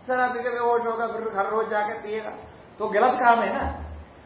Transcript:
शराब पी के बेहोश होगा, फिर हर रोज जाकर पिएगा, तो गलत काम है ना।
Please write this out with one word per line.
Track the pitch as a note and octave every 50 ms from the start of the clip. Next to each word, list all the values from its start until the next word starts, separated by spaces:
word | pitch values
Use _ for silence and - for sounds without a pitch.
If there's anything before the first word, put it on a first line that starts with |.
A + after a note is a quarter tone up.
| - B3+
शराब | B3+ B3+ B3 B3 B3
पी | A#3
के | A#3 B3
बेहोश | A#3+ A#3+ A#3+ A#3+ A#3 A#3 A3+
होगा, | A#3 A3+ A3+ A#3 A3
फिर | G#3 A3 A3 A3 G3 F#3+
हर | G3+ G#3+
रोज | G#3+ A3 A3 G#3
जाकर | G#3+ G#3 G#3 G#3+ A3+
पिएगा, | A3 - G#3 G#3+ A3 G#3+ G#3 - - - - - - - - - -
तो | G#3 G3
गलत | F#3+ G#3 A#3+ B3+ B3
काम | - B3+ A#3+ A#3 A3+
है | G#3 F#3+ F#3+
ना। | - - - - - - - - - - - - - -